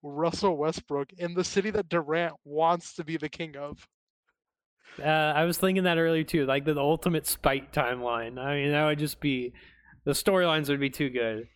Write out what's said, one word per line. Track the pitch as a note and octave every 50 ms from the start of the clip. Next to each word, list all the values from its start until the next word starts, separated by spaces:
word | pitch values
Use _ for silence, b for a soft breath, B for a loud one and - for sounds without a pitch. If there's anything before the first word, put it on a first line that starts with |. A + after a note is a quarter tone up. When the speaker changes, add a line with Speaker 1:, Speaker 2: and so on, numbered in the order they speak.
| -
Speaker 1:
Russell | D3 C#3+ C#3+ D#3+ E3+ E3 - - G3 F3
Westbrook | C#3+ D3 D#3 D#3+ - - _ D3 C#3+ C#3 _ -
in | - F3+ E3+ F3
the | F3 F3+
city | - - G3+ F#3 G#3+
that | G3+ G#3 G3 D#3+
Durant | E3+ E3+ D#3 C#3 D#3 E3 F3 E3 D3+ - _
wants | C#3+ D3 D3+ D#3+ E3 F3 F3 F3 - -
to | - E3+
be | D3 D#3+
the | D#3+ D3+ D3+
king | - - E3+ D#3+ C#3+
of. | C#3 C#3+ C#3+ D3 - - _ _ _ _ _ _ _ _ _ _ _ _ _ _ _ _ _ _ _ B B B B -
Speaker 2:
Uh, | D3 D#3 D#3 D#3 D3+ D3+
I | D3 D#3+
was | F3 E3+ -
thinking | - F#3+ F#3 F#3+ F#3
that | F3+ E3+ E3
earlier | E3 E3 E3 D#3+ D#3
too, | - - E3+ C#3+
like | C3 C3+ C#3 C#3
the, | D3+ D#3
the | C#3+
ultimate | C#3 C#3+ D#3+ D#3+ - F#3 E3+ D#3 D3+
spite | - - - - D3 C3+ C#3 C3 - -
timeline. | D3+ C#3 A#2+ B2 B2 B2 A#2+ A#2+ A#2 A#2 A2+ B2 B2+
I | B2+ C#3 C#3+
mean, | C#3+ C#3 C#3+ D3
that | D3 D3+
would | D#3 D3+ D3
just | D3+ D3 - -
be, | - D3 C3+ B2+ B2 B2 - B B B B B B B B B B
the | C#3+ C#3+
storylines | - - - G3 F#3 F3+ E3+ D#3+ D#3 D3+ C#3
would | C#3+ C#3
be | C#3 C3+
too | C3 - D3+ C3+
good. | B2 B2+ A#2 A2+ A2 G#2+ G#2 - _